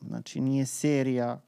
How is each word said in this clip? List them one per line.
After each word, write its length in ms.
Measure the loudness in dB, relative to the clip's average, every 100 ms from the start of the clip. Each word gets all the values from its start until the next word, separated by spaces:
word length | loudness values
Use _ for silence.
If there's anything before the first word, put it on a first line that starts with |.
| -8
Znači, 340 | -8 -6 -2
nije 260 | 0 2 0
serija 760 | 0 2 2 2 2 0 -4